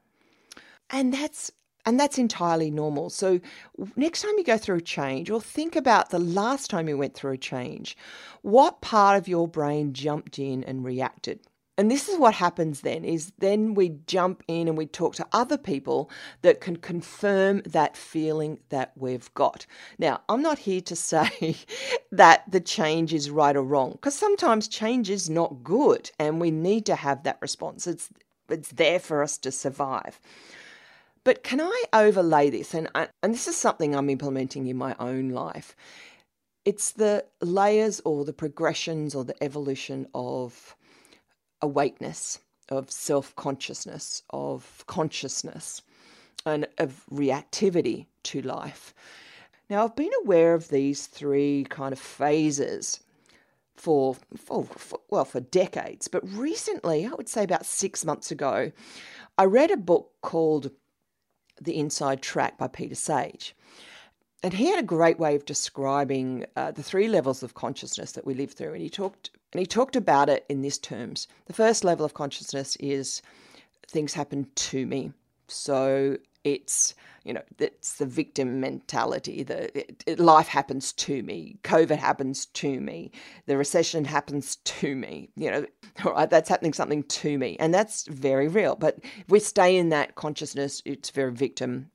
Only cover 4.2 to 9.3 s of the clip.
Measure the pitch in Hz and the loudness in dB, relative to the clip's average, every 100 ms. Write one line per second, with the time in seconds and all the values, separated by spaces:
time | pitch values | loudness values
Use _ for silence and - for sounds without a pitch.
4.2 | 415 415 330 220 - 175 170 - 135 143 | 0 0 2 2 2 -2 -2 -4 -4 -4
5.2 | 170 220 - - 330 320 269 202 - 175 | -4 -4 -4 -6 -2 0 4 4 4 0
6.2 | 175 190 220 277 - 180 160 139 139 - | 0 0 0 -2 -4 -4 -2 -2 -4 -4
7.2 | 139 131 - 131 123 - - - - - | -6 -6 -6 -8 -8 -10 -14 -16 -20 -20
8.2 | - - 202 240 320 - - 220 202 196 | -20 -10 4 6 6 4 0 6 6 6
9.2 | 180 | 2